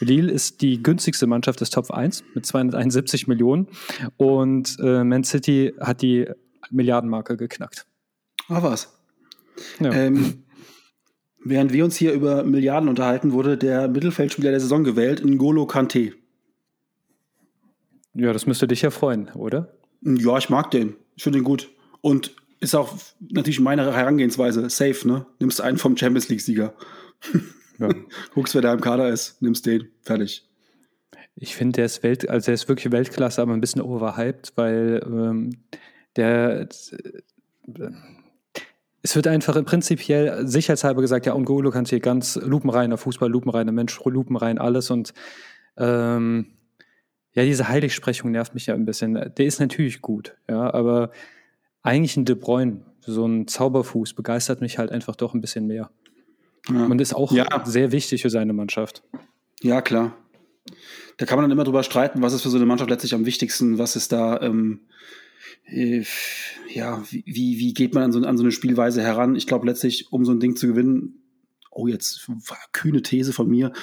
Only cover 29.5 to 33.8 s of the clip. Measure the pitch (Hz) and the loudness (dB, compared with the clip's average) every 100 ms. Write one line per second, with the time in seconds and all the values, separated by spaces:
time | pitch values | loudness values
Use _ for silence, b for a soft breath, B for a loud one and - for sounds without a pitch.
29.5 | 117 120 113 110 _ - 110 101 - _ | 0 0 -2 -2 _ -4 -2 -2 -8 _
30.5 | _ _ _ _ _ _ B B - - | _ _ _ _ _ _ B B -18 -16
31.5 | - 123 123 117 - 117 120 - 120 113 | -4 -2 0 -2 -2 -2 -2 0 -2 0
32.5 | 117 - 135 127 120 127 - 127 123 120 | -2 0 -2 0 0 -2 -2 -2 0 0
33.5 | 113 113 131 | 0 -2 -4